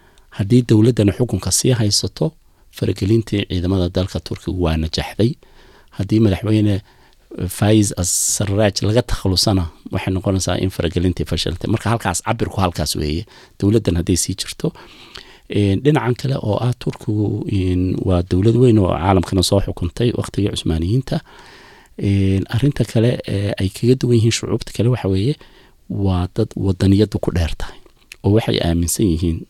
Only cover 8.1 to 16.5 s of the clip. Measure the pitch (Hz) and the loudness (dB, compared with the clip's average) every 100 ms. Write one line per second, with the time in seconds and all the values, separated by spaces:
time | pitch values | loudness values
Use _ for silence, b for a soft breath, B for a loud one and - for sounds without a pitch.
8.1 | - - - 101 98 104 - 101 113 - | -2 -2 -2 -2 2 0 0 0 0 0
9.1 | - 98 92 117 95 80 - - 98 - | -2 0 0 2 0 -2 -8 -8 -6 -2
10.1 | 95 101 95 90 90 92 - 85 85 90 | -2 0 -2 -2 -2 -2 -2 -2 0 0
11.1 | 85 76 - - 82 90 107 107 113 95 | -2 -4 -2 -4 -4 -4 -2 -2 -2 -2
12.1 | 87 - 113 92 - 92 85 78 - 76 | -4 -4 -4 -4 -2 -2 0 -4 -2 -2
13.1 | 82 - B B - 98 110 101 85 85 | -4 -6 B B -2 2 2 2 -2 0
14.1 | 90 - 95 - - 170 - B B B | -2 -2 -6 -8 -6 -6 -8 B B B
15.1 | B B B - 101 101 98 139 151 113 | B B B -6 0 2 2 2 2 0
16.1 | 123 131 139 110 | -2 -2 -4 -2